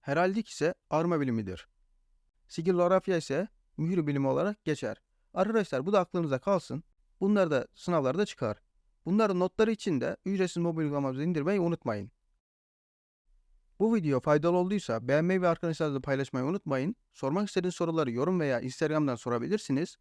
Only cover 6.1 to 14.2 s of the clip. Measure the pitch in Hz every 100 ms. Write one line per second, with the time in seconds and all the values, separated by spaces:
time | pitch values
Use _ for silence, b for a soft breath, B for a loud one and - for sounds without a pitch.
6.1 | 180 165 131 - 196 - 131 - _ _
7.1 | _ 196 208 180 143 120 _ - 175 131
8.1 | 147 208 - 113 104 _ _ _ _ -
9.1 | 202 220 180 180 - 220 220 - 147 127
10.1 | - - 196 185 175 170 160 151 143 139
11.1 | 131 156 165 143 202 170 170 - 107 101
12.1 | _ _ _ _ _ _ _ _ _ _
13.1 | _ _ _ _ - _ _ 214 226 156
14.1 | 135